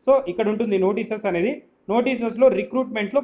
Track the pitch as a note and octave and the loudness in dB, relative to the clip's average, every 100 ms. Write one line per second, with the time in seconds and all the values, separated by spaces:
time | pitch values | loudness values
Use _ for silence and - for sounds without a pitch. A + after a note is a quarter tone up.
0 | - C4+ C4+ F3 G#3 G#3+ A#3 G3 F#3 G#3 | 2 2 2 -2 0 0 0 2 2 0
1 | A3 G#3+ G3+ F3 G#3 D4+ - _ - A3 | -4 -6 -4 -2 -2 -4 -12 _ -2 0
2 | B3 B3+ A3+ A#3 C4 G3 G#3 B3 B3+ G#3+ | 0 -2 -4 2 4 4 -2 -4 -4 -4
3 | G3+ C4+ | -2 -2